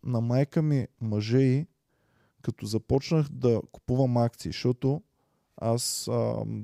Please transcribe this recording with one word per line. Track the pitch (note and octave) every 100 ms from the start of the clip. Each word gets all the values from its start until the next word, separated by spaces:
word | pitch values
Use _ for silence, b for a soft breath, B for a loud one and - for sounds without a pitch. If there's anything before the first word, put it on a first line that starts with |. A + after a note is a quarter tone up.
на | - A#2+
майка | A#2 B2 C#3+ -
ми, | D#3 C#3 A#2+ -
мъже | A2+ G#2 G#2+ B2+
и | C3 C3 D#3+ _ _ _ _ _ _ _
като | - - G#2+
започнах | G#2+ - C3+ - D#3+ C#3+
да | B2+ B2+ A2+ -
купувам | - - B2+ C3+ A#2+
акции, | A#2+ - -
защото | - B2 B2 C3 D3 - _ _ _ _ -
аз, | A2+ A#2 - - -
а, | A#2+ A2+ A2+ A2 A2